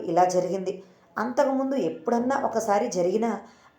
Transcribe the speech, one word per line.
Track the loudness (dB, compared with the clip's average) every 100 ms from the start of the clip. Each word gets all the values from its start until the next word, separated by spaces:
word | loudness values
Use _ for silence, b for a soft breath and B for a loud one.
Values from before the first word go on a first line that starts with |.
| 0
ఇలా | 4
జరిగింది. | 4 4 0 -2 -4 -8 B B B -6
అంతకుముందు | -4 0 2 2 0 0 -2
ఎప్పుడన్నా | -4 -2 0 0 0
ఒకసారి | 0 -2 0 0 0
జరిగినా | 0 0 2 0 -4 B B B